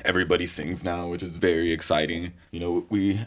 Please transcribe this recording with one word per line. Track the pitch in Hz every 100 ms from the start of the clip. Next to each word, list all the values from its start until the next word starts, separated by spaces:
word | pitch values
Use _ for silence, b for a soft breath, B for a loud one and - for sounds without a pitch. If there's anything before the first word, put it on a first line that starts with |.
| -
Everybody | 90 90 87 90
sings | - 76 90
now, | 92 87 87
which | 87
is | 90 82
very | 92 82 85
exciting. | 82 - 78 78 85 87 87 b
You | 85
know, | 87 87 -
we | 104 98 101